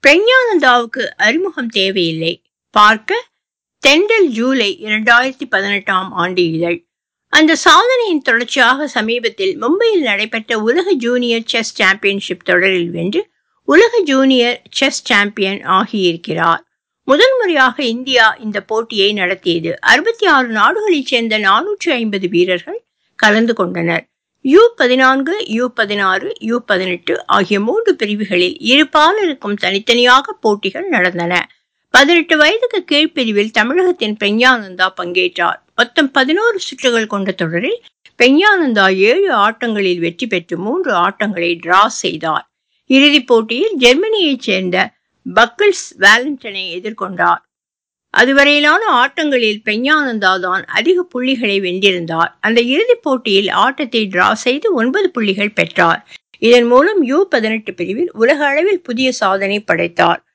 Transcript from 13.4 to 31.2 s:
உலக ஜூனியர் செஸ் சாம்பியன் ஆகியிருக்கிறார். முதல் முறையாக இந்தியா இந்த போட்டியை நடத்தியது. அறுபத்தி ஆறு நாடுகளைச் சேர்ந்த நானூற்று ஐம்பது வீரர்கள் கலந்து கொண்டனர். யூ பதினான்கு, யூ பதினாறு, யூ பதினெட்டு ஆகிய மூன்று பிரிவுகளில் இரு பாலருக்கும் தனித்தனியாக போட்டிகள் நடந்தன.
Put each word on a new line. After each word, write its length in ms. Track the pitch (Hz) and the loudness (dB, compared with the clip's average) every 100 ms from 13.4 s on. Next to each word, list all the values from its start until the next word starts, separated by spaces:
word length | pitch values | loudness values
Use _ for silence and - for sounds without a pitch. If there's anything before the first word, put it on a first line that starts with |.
| _ _ | _ _
உலக 360 | - 302 453 466 | 0 4 4 2
ஜூனியர் 580 | 330 269 269 262 240 240 _ | 0 2 2 2 0 -4 _
செஸ் 340 | - 269 - | -4 -2 -4
சாம்பியன் 600 | - 214 202 202 190 196 - | -2 0 0 -2 -4 -4 0
ஆகியிருக்கிறார். 1000 | 190 202 214 180 165 - 165 170 165 _ _ _ _ | 0 0 -2 -2 -2 -6 -2 0 0 _ _ _ _
முதல் 320 | - 285 494 523 | 0 4 4 4
முறையாக 460 | 403 311 262 233 | 0 2 0 0
இந்தியா 540 | 262 233 254 247 220 - | -4 -4 -2 2 2 0
இந்த 220 | 220 202 | -8 -8
போட்டியை 500 | - 220 226 220 196 | -4 -6 -4 -2 -2
நடத்தியது. 680 | 208 180 185 185 170 165 - | 0 -4 -4 -2 -2 -4 -4
அறுபத்தி 460 | - 247 392 466 392 | 0 0 0 0 2
ஆறு 220 | 285 247 | 2 2
நாடுகளைச் 580 | 220 220 392 427 320 254 | 2 2 2 0 -2 0
சேர்ந்த 320 | 240 233 214 | -2 -2 0
நானூற்று 520 | 202 208 370 403 349 | 2 0 0 -6 -2
ஐம்பது 380 | 254 220 202 185 | -2 -2 -4 -2
வீரர்கள் 560 | 170 180 175 - 440 _ _ _ _ | 0 0 -2 -6 -14 _ _ _ _
கலந்து 380 | 214 208 233 | 2 2 0
கொண்டனர். 540 | 226 180 180 170 165 - _ _ _ | -2 -4 -2 -4 -4 -6 _ _ _
யூ 340 | 262 320 466 466 | 2 6 4 2
பதினான்கு, 680 | 254 254 262 269 269 415 - | 0 4 2 2 -2 -6 -4
யூ 260 | 220 247 | -4 -4
பதினாறு, 600 | 233 214 208 196 190 165 156 | -4 -4 -2 0 -2 -4 -10
யூ 200 | 220 240 | -6 -6
பதினெட்டு 680 | - 190 185 175 - 175 - | -2 -2 -2 -6 -4 -6 0
ஆகிய 340 | 202 190 202 | 0 0 -2
மூன்று 360 | 214 392 453 339 | 0 0 0 -2
பிரிவுகளில் 640 | 208 208 208 180 180 - | -2 -4 -4 -2 -2 -4
இரு 300 | 220 269 302 | 0 2 2
பாலருக்கும் 680 | 311 311 427 381 269 214 | 2 2 2 -2 -4 -8
தனித்தனியாக 760 | 208 185 196 220 240 247 254 277 | -4 -4 -4 0 0 4 2 2
போட்டிகள் 560 | 381 226 208 202 - 392 | -4 -2 -2 -4 -8 -4
நடந்தன. 600 | 254 180 175 | 0 0 -2